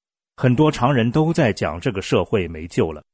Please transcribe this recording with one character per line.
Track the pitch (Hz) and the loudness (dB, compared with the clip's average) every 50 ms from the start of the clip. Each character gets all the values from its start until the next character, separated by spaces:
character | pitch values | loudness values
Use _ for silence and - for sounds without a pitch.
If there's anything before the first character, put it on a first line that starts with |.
| _ _ _ _ _ _ _ | _ _ _ _ _ _ _
很 | - - 127 123 | -2 0 2 4
多 | 117 156 156 | 4 4 2
常 | 147 - 120 131 143 | 2 2 0 2 2
人 | 123 110 123 | 2 2 2
都 | 117 156 156 160 | 2 2 0 2
在 | 165 - 151 113 | 2 2 2 0
讲 | 98 - - 82 76 87 | 0 -2 -4 -6 -4 -4
这 | - 135 | -6 -6
个 | 101 98 | -4 -6
社 | - - 139 107 87 | -2 0 0 0 2
会 | - - 104 87 | 0 0 -2 -2
没 | 82 82 78 82 85 | -4 -8 -10 -12 -6
救 | - - 104 80 | -2 -2 -2 -2
了。 | 78 76 - _ | -4 -8 -16 _